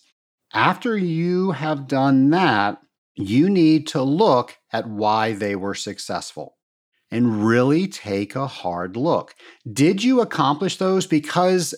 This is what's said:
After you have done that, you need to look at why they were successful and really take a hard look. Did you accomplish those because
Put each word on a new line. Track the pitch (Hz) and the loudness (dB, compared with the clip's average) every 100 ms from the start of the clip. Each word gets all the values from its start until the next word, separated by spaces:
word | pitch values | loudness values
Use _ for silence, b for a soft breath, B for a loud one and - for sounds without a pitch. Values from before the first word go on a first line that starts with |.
| _ _ _ _ _ | _ _ _ _ _
After | - 131 190 247 214 | 0 0 0 -2 -2
you | 180 160 175 180 190 | -2 -2 0 0 -2
have | 139 156 147 135 | -2 -4 -6 -4
done | 135 135 135 139 | 0 2 4 4
that, | 170 175 107 101 104 _ _ _ - | 4 4 2 0 -4 _ _ _ -10
you | 98 120 180 | -2 2 4
need | 190 160 156 143 | 4 4 4 0
to | 151 | -2
look | 135 156 220 127 117 - _ | 0 2 4 4 0 -8 _
at | 113 113 | -8 -6
why | 104 107 110 110 | -2 0 0 0
they | 101 104 101 | -2 -4 -4
were | 98 95 | -6 -8
successful | - 95 - 90 - - 69 - _ _ _ _ _ | -10 -10 -8 -8 -8 -14 -16 -18 _ _ _ _ _
and | 110 120 107 110 | 0 0 2 2
really | 117 131 156 190 | 4 4 2 -2
take | - 104 98 101 135 | -6 -6 -6 -4 -6
a | 135 | -8
hard | - 90 87 92 101 | -8 -8 -6 -8 -4
look. | 156 113 - - B B 123 | -2 -2 -4 -14 B B -10
Did | 104 151 196 | 0 2 2
you | 240 262 | 2 2
accomplish | 190 - 170 147 190 - | 2 0 0 0 -4 -2
those | 185 190 185 | 0 0 0
because | 156 151 170 180 185 156 | -2 0 0 2 2 -2